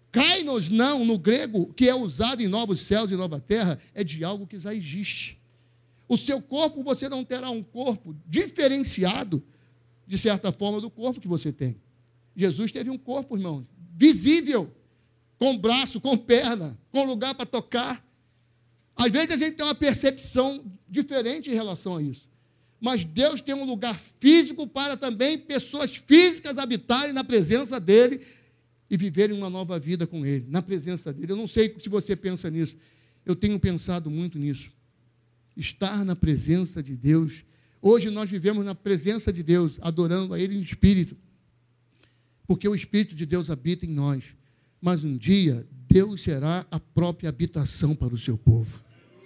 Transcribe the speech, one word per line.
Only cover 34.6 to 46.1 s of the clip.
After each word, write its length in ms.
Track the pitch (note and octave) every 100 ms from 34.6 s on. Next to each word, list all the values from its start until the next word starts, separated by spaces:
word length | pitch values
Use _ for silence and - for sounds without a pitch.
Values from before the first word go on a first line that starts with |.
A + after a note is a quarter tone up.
| - _ _ _ _ _ _ _ _ -
Estar 480 | - - G3 G#3
na 120 | G3 E3+
presença 640 | D#3+ C#3+ C#3+ F3 F3+ E3
de 140 | C3+ B2+
Deus. 480 | C3+ D#3+ D#3+ - - _ _ _
Hoje 300 | G3 A#3 G3+
nós 180 | G#3 G#3
vivemos 360 | F#3+ F3 G#3+
na 100 | G3+
presença 580 | F#3+ G3+ F#3 E3 A3+ G#3+
de 100 | F3
Deus, 320 | D#3 F3 E3 -
adorando 540 | E3+ E3 E3+ F3+ F#3+
a 60 | F3
ele 160 | F#3+ G3+
em 40 |
espírito. 560 | E3+ - G3 G3 E3 - _ _ _ _ _ _ _ _ _ _ _ _ -
Porque 220 | F3+ G3+
o 60 |
Espírito 400 | G3+ - G#3 G#3+
de 100 | D#3
Deus 240 | D#3+ F3+ E3
habita 380 | C#3+ C#3 F3+ E3
em 40 |
nós. 340 | D3 C#3+ C3+ - - _ _ _ _
Mas 240 | F3 F3
um 120 | D3+ B2+
dia, 500 | A2+ G3+ E3 A#2 - - -
Deus 320 | F#3 G3+